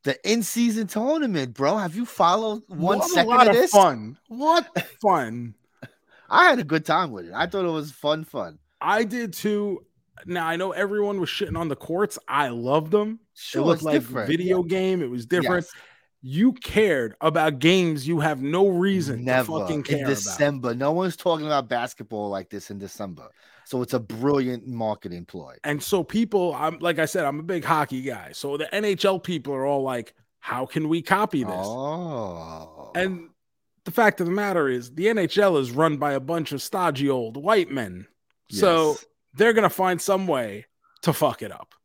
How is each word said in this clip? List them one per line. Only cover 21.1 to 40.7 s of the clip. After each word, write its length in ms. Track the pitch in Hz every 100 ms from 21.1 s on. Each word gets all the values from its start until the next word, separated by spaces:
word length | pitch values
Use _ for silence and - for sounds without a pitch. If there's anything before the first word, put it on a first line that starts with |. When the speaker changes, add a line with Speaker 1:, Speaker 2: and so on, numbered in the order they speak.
| -
Speaker 1:
talking 320 | 180 160 151
about 200 | 143 120
basketball 640 | 120 123 - 110 107 104
like 200 | 98 90
this 180 | 101 -
in 80 | 101
December. 500 | 95 - 98 82 - _ _ _ -
So 160 | 131
it's 120 | 123
a 60 | -
brilliant 680 | 107 113 135 143 127 123 117
marketing 580 | 117 110 104 95 87 87
ploy. 300 | 90 69 -
Speaker 2:
And 180 | 147 147
so 220 | - 196
people, 500 | 156 214 233 202 180 131
I'm, 220 | 156 165
like 200 | 170 160
I 60 | 156
said, 200 | 185 147
I'm 140 | 147
a 40 |
big 200 | 165 180
hockey 380 | 147 156 147 131
guy. 300 | 135 110 90
So 240 | - 143 147
the 160 | 156
N 120 | 196 214
H 200 | 190 196
L 120 | 190
people 340 | - 165 143
are 120 | 139 135
all 160 | 143
like, 320 | 135 123 110 _ _ _
"How 260 | - 123 131
can 240 | 160 156
we 120 | 165
copy 420 | - 196 214 147
this?" 100 | 104 92
Speaker 1:
Oh. 1400 | 98 120 139 165 175 135 101 85 82 80 78 - - 170
Speaker 2:
And 340 | 190 175 165 _ _ _ _ _ -
the 60 |
fact 280 | - 214 -
of 80 | 170
the 60 |
matter 340 | 190 208 175 139
is, 260 | 123 120
the 160 | 131 196
N 80 | 226
H 200 | 165 196
L 200 | 202 156
is 140 | 127
run 260 | 123 160 147
by 160 | 147
a 60 | 139
bunch 320 | 131 170 147
of 100 | 139
stodgy 480 | - 196 175 135 139
old 280 | 131 113 127
white 340 | 165 220 175
men. 360 | 135 104 90 98 _ _ _ _
So 400 | - 196 165 156
Speaker 1:
Yes. 140 | 147 - _ _ 131
Speaker 2:
they're 180 | 226
gonna 160 | 226 202
find 320 | - 185 175
some 260 | - 190 190
way 380 | 135 113 101 -